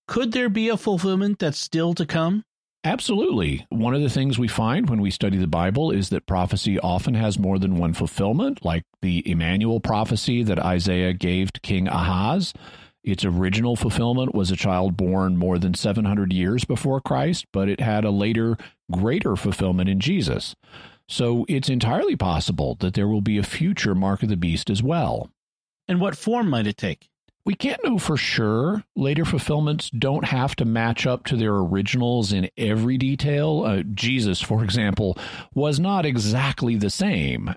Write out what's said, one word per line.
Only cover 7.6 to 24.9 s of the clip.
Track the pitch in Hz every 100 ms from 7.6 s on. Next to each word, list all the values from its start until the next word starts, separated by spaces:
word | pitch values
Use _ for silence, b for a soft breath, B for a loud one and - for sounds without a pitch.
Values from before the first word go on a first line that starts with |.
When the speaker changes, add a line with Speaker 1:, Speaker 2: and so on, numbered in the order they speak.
Speaker 2:
than | 98 87
one | 85
fulfillment, | 82 85 - 98 139 277 285
like | 87 82 - _
the | 95 87 -
Emmanuel | 82 82 95 113 113
prophecy | - 107 110 110 - 120
that | 110 87
Isaiah | 87 90 92 90 92
gave | 90 92 90 95
to | -
King | - 95 92
Ahaz. | 78 87 92 107 185 170 - B B B B
Its | - 95
original | 101 87 92 104 120
fulfillment | 117 117 104 117 127 131
was | 104 92
a | 92
child | 104 90 92 90
born | 92 92 95 90
more | 90 87
than | 92
seven | 85 110 107
hundred | 104 104 95
years | 92 90 120
before | - 117 139 135
Christ, | - 131 151 175 -
but | 98 98
it | 98
had | 120 107
a | 107
later, | 101 104 113 113 113 B B -
greater | 87 107 170 170
fulfillment | 95 101 92 95 90 92
in | 95
Jesus. | 120 190 87 55 - - B B B B B
So | - 120 120 -
it's | 139 131
entirely | 127 113 147 415
possible | 294 95 82 - 87 - 113
that | 90
there | 98 101
will | 107
be | 104 104
a |
future | 98 - 165 190 110 92
mark | 95 98
of | 110
the | 95
beast | 87 78 -
as | 101
well. | 127